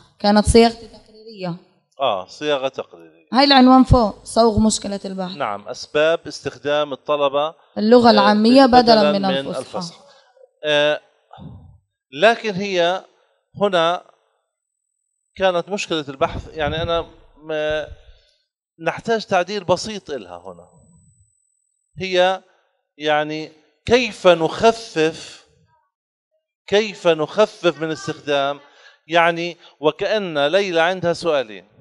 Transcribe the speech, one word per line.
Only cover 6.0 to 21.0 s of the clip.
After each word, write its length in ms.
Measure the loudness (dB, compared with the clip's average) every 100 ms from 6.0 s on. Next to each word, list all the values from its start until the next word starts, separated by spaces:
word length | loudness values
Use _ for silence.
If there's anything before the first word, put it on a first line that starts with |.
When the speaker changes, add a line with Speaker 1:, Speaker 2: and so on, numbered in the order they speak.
| 2 0 -6
Speaker 2:
استخدام 640 | -12 -12 -8 -4 -2 -4
الطلبة، 600 | -6 -4 -2 0 0 -4 -8 _ -4
Speaker 1:
اللغة 300 | 2 4 4
Speaker 2:
آه، 20 |
Speaker 1:
العامية 560 | 4 2 2 4 6 6
بدلا 160 | 6
Speaker 2:
بدلا 300 | 4 4 2
Speaker 1:
من 100 | 0
Speaker 2:
من 120 | -2
Speaker 1:
الفصحى. 240 | -4 -6 -10
Speaker 2:
الفصحى. 420 | -10 -10 -10 -14 _ _ _ _ _ _
آه، 360 | -2 0 0 -2 -8 _ _ -20 -20 -20 -20 _ _ _ _ 2
لكن 320 | 2 2 -4
هي 500 | -6 -4 0 0 -2 -8 _ _ _ _ -4
هنا 400 | 0 2 0 -2 -8 _ _ _ _ _ _ _ _ _ _ _ _ -2
كانت 320 | -2 0 -4
مشكلة 360 | -8 -6 -6 -6
البحث، 480 | -4 -4 -4 -12 -6
يعني 260 | -6 -4
أنا 240 | -4 -4 -6 -16 _ _
ما 460 | -8 -6 -4 -6 -8 -16 _ _ _ _ _ _ _ _
نحتاج 440 | -8 -6 -4 -4
تعديل 400 | -2 -2 -2 -6
بسيط 460 | -2 -2 -4 -12 -10
إلها 260 | -12 -12 -18
هنا. 320 | -18 -20 -20 _ _ _